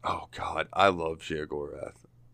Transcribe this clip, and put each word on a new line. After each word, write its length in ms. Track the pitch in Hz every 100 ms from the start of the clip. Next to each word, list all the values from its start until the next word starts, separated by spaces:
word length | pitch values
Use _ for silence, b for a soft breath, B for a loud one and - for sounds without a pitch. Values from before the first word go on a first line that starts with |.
Oh 240 | - - - -
God, 320 | - 78 80
I 140 | - 98
love 320 | 90 80 82
Sheogorath. 720 | - 78 76 73 71 73 - - - - -